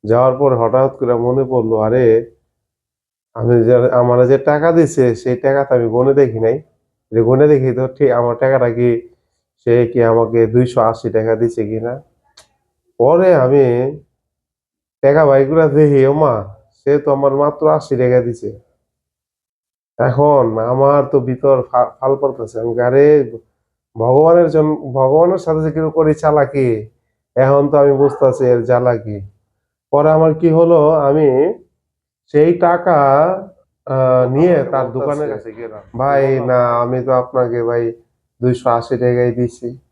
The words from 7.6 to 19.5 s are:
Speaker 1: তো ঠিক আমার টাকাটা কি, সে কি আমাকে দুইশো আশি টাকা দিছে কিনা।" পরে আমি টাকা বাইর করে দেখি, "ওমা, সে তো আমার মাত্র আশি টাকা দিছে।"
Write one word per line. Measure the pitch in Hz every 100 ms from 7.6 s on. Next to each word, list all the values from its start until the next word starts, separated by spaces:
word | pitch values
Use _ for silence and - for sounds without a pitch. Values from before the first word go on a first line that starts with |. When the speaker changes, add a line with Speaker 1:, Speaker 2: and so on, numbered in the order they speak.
| 131 120
Speaker 1:
তো | 131
ঠিক | 131 143
আমার | 120 120 120
টাকাটা | 131 135 120
কি, | 113 123 117 - _ _ _ _ _
সে | - 120 117
কি | 120
আমাকে | 113 113 113 117 113
দুইশো | 120 123 123
আশি | 113 113 117
টাকা | 110 110 110
দিছে | 117 117
কিনা।" | 107 110 117 131 _ _ _ _ _ _ _ _ _ _
পরে | 120 170 185 165
আমি | 127 143 131 120 131 151 _ _ _ _ _ _ _ _ _ _
টাকা | 135 147 147
বাইর | 135 135
করে | 160 156
দেখি, | 143 151 139 135
"ওমা, | 147 151 113 98 - _
সে | _ - 147
তো | 147
আমার | 139 139 139
মাত্র | 147 147 156
আশি | 151 - 127
টাকা | 123 127
দিছে।" | 120 113 101 - _ _ _ _ _ _ _ _ _